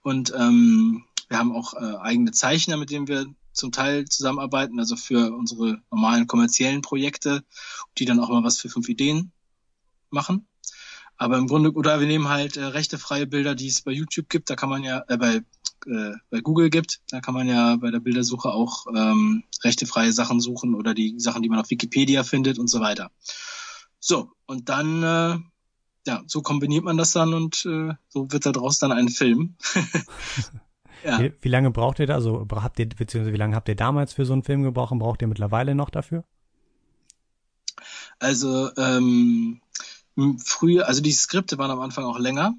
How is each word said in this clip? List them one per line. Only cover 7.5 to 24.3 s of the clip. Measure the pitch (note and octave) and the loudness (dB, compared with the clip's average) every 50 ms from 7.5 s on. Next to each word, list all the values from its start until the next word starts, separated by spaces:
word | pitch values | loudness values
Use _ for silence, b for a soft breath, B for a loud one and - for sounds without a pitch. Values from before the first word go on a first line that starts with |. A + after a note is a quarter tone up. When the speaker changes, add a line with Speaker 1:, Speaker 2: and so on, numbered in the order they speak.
| B B B B B B B B _ - | B B B B B B B B _ -4
Speaker 1:
die | C3 | 0
dann | B2 A#2+ A#2+ | 2 2 2
auch | A#2 A#2 | 2 2
mal | A#2+ A#2+ A2+ | 2 2 2
was | A#2+ A#2 - | 2 0 -2
für | - A#2+ | -4 -6
fünf | - A#2+ A#2 - | -6 -6 -4 -4
Ideen | A#2 A2+ C#3 C#3+ D3+ D#3+ F#3 F#3 _ _ _ _ _ _ _ _ _ _ _ _ _ _ _ _ | -2 0 0 0 2 0 -2 -4 _ _ _ _ _ _ _ _ _ _ _ _ _ _ _ _
machen. | - C#3+ C#3 - F#3 G3+ - _ _ _ - B B B B B B B B B B | -6 -6 -2 -2 -2 -2 -4 _ _ _ -18 B B B B B B B B B B
Aber | _ B2 A#2+ B2+ C3 | _ -2 0 2 2
im | C3 | 2
Grunde, | B2 C#3 D#3 D#3 D#3 D3+ | 2 4 4 4 4 2
oder | D#3 C#3+ D#3 D3+ D3+ | 2 2 2 4 4
wir | C#3+ | 4
nehmen | D3+ D3+ D#3 D3+ C#3+ | 2 2 0 2 0
halt, | C#3+ C#3+ C#3+ C#3+ - | 0 0 -2 -4 -4
äh, | C#3+ C#3 | -6 -6
rechtefreie | C3+ C3 D3 D#3 - - C#3+ - - C#3+ C#3+ D3 | -4 -4 -4 -4 -4 -6 -8 -6 -4 -4 -4 -4
Bilder, | C#3 C#3+ C#3+ C#3 C#3+ C#3+ | -2 -2 0 0 0 -2
die | B2 C3+ C3+ | -4 -4 -4
es | C3 - - | -4 -4 -2
bei | C#3 C3 | -4 -4
YouTube | C#3+ D#3+ D#3 - - D#3 _ | -4 -4 -6 -6 -8 -6 _
gibt, | - E3 D3+ - | -4 -4 -2 -4
da | C3 | -6
kann | A#2 - C3+ | -4 -4 -4
man | C3+ C3+ C3+ | -4 -4 -4
ja, | C3 C3 C3 B2+ - | -6 -6 -8 -4 -4
äh, | B2+ | -2
bei, | A#2 B2 A#2+ A2+ A2+ A2+ _ _ _ _ - _ _ - | 0 2 2 2 0 -2 _ _ _ _ -12 _ _ -10
äh, | C3 B2 A2 G#2+ G#2 G#2 A2+ _ _ | -8 -6 -6 -6 -6 -10 -12 _ _
bei | - A2+ | -6 -4
Google | A2+ D3+ D#3 E3 E3 D#3+ | -2 0 4 4 4 4
gibt, | D3+ E3 D#3+ - - - _ _ | 4 2 0 0 -8 -12 _ _
da | - B2+ | -12 -10
kann | C3 - B2+ | -6 -4 -4
man | B2+ B2+ B2+ | -2 0 2
ja | B2 A#2+ A#2+ A#2 A#2+ | 2 4 4 4 4
bei | A#2+ B2 A#2 | 2 0 -2
der | A#2 A#2 | -2 -2
Bildersuche | A#2 B2 A#2+ B2+ B2 A#2 B2 A#2+ - C3+ | -2 0 0 0 0 -2 -2 -2 -4 -2
auch, | G#2+ A2+ A#2+ A#2 - - - - A#2 | 0 0 0 -2 -2 -10 -10 -4 -2
ähm, | A2 A2 A2 A2 G#2+ G#2+ G#2+ A2 A2+ - _ - - - | 0 2 4 4 4 4 4 2 0 -2 _ -12 -2 0
rechtefreie | A#2+ A#2 - - A#2+ - A#2 A2+ A#2 A2 | 0 0 0 -2 -2 0 2 2 2 2
Sachen | B2+ A#2 A#2+ B2 A#2+ | 2 0 2 2 0
suchen | A#2+ A#2+ B2 A#2+ - B2 A2+ | 0 0 -6 -4 -2 -2 -2
oder | G#2 G#2+ A2+ G#2+ | 0 0 -2 0
die | A2 A2 A2 A2+ A#2+ | 0 -2 -2 -2 -2
Sachen, | A#2 A#2 A#2 A#2+ A2+ | -4 -4 -2 -2 -2
die | A2+ | 0
man | A2+ A2 | 0 0
auf | A2 - | 0 -2
Wikipedia | B2 A#2 - A2+ - C3+ C#3 C3+ C#3 C3+ B2+ | -4 -4 -4 -2 2 2 4 4 4 2 2
findet | - - C3+ C3 C3+ C3 A#2 | 0 0 2 2 2 0 0
und | A#2+ A#2 | 0 0
so | - A#2 | 0 0
weiter. | A2 G#2+ G#2 - F#2+ F2 _ _ B B B B B B B B B B B B B B B _ | 0 0 -2 -4 -6 -12 _ _ B B B B B B B B B B B B B B B _
So, | - - F3 C#3+ - - | -2 0 0 0 0 -6